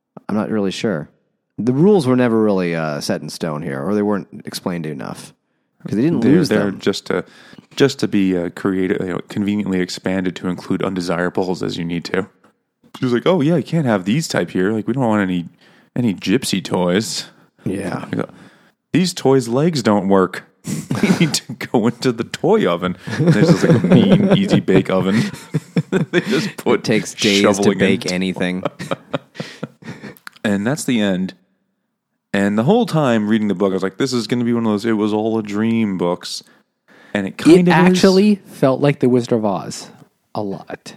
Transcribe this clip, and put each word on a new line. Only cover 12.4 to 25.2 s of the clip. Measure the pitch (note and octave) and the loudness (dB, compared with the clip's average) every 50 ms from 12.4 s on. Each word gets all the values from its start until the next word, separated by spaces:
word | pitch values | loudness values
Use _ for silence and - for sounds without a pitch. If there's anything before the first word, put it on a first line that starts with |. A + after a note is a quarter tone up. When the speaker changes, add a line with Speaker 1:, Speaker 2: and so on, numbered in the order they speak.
| _ _ _ _ _ _ _ _ _ _ - - | _ _ _ _ _ _ _ _ _ _ -10 -4
Speaker 2:
She | C3 | -2
was | B2 | 0
like, | A#2+ A#2 - | 0 0 2
"Oh | D3+ F#3+ F3 | 2 2 2
yeah, | C3+ D#3 F3 | 2 2 2
you | D3 A2 | 0 0
can't | - D#3+ E3+ C#3+ | 0 -2 0 2
have | A#2+ G#2+ F#2+ F2 | 2 2 0 2
these | G2+ A#2 D#3+ E3 - | 0 -2 -2 -2 -2
type | - - F2+ E2 | -2 -4 -4 -2
here. | - F#2 F#2 G#2 | -2 -2 0 0
Like, | A2 G#2+ G2 | -2 -2 -4
we | A2 | -4
don't | A#2+ C#3 B2+ | -2 0 0
want | A2+ G#2+ G#2 | 0 2 0
any, | G2 F#2 F2+ F2 E2 F2 _ _ _ _ _ _ _ _ - | 0 0 -2 -4 -4 -6 _ _ _ _ _ _ _ _ -6
any | B2 B2 A2+ F2+ | -2 -2 -2 -2
gypsy | - - F#2 G2 A#2+ - - - F#2+ | -2 -2 0 0 0 0 -2 -4 -4
toys." | - - - F2+ F2+ F2 F2+ G#2+ A2 F2 - - - - _ _ _ _ _ _ - | -4 -2 -2 0 0 2 0 0 0 -2 -6 -10 -10 -12 _ _ _ _ _ _ -8
Speaker 1:
Yeah. | G2 F#2 F#2+ F#2+ F2+ - - - - | -6 -6 -6 -6 -8 -8 -10 -8 -6
Speaker 2:
You | - - | -6 -6
go, | - - - - - - _ _ _ _ _ _ _ _ | -6 -8 -10 -20 -20 -20 _ _ _ _ _ _ _ _
"These | - D#3 F#3 E3+ - | 0 0 0 0 -2
toys' | - - C3+ C3+ C3+ A#2 A2+ | 0 2 4 4 4 2 0
legs | A#2 C3+ D#3 F3+ D#3+ C3 | 0 0 0 0 0 0
don't | G#2 A2+ G#2 G#2 F2+ G2 | 2 2 2 2 2 2
work. | G2 F#2+ F#2 - - - - _ _ | 4 4 4 2 -2 -8 -16 _ _
<laughs> | _ - - - - - - C3 - | _ -10 -8 -8 -6 -6 -4 -4 0
They | - F3+ F#3+ - | 2 2 2 2
need | E3+ C#3+ - | 2 0 0
to | - - - A#2 | -4 -8 -8 -14
go | - - - - A#2+ G2+ A#2+ | -12 -8 -2 -2 0 0 0
into | A#2+ - - C3 | -2 -2 -2 -2
the | A2+ A#2 A2 | -2 -2 -6
toy | - - - - E3 A3 G#3+ - F2+ | -8 -8 -4 0 2 2 2 2 0
oven." | F2 E2+ F2+ F#2 F2+ - - - A2+ - | 0 0 -2 -4 -6 -6 -8 -8 -4 0
And | D#3 F3 D3 | 2 4 4
there's | - - E3 | 4 6 4
just, | - - - | 4 4 4
like, | F3+ E3 - | 4 4 4
a | - | 4
mean, | F3+ F#3+ - - G3 F#3+ - - - | 4 6 6 6 4 2 2 2 2
Speaker 1:
<laughs> | - - | 2 2
Speaker 2:
easy | G3 - - - | 2 2 0 0
bake | - - F#2+ F#2+ F#2+ - | 2 2 2 2 2 2
oven. | F#2+ F#2+ F2+ F#2+ G2+ A#2 | 0 0 0 0 0 0